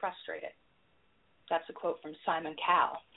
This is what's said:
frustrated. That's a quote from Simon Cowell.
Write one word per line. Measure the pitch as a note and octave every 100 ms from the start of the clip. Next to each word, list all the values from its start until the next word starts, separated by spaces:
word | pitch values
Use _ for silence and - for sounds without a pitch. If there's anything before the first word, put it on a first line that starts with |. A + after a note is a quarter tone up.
frustrated. | F#3+ - - - - - _ _ _ _ _ _ _ _ -
That's | E3 -
a |
quote | - E3+ E3
from | D#3 D#3 -
Simon | E3 D#3 D#3
Cowell. | - F3 - - -